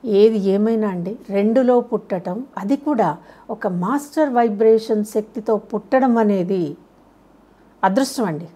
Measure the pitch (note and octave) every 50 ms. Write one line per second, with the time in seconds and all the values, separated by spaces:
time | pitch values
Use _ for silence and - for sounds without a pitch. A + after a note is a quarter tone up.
0 | - A#3+ G#3 G3 G#3 A3+ A3 G#3+ F#3+ G3 F#3+ G3+ G#3 A3 A3+ A3 G#3+ G#3 F#3 F3+
1 | E3+ F#3+ A3 - - - G3 G3 G3+ G#3+ A3+ C4+ B3+ A#3+ B3 A#3+ A#3+ B3 A#3 G3
2 | - - G3+ F3+ - F#3 F3+ A3 C4+ - - - F#3+ G3+ C#4 C#4 C#4 D4+ D4 A3+
3 | G#3 E3 D3 - - - - - - - A#3+ - - G3+ F3+ F3 F3 G3+ C4 C#4+
4 | D4 - - D#4+ D#4 C#4+ B3 A#3+ A#3 A#3 G#3 G3 A3+ A3 A3+ A3+ A3 - A3 G#3+
5 | G#3 G#3+ - G#3+ G#3+ G#3+ - B3 G#3+ - A3 G#3 G#3 - - G#3 - - - C4
6 | B3+ C4 A#3 A#3 A3 G#3 G3+ F#3+ F3 F3 F#3+ F#3 E3+ C#3+ D#3+ - - _ _ _
7 | _ _ _ _ _ _ _ _ _ _ _ _ _ _ _ _ - G3 F#3+ B3+
8 | C4+ C4 - - A3+ F#3 D#3 D3+ F3 D#3+ -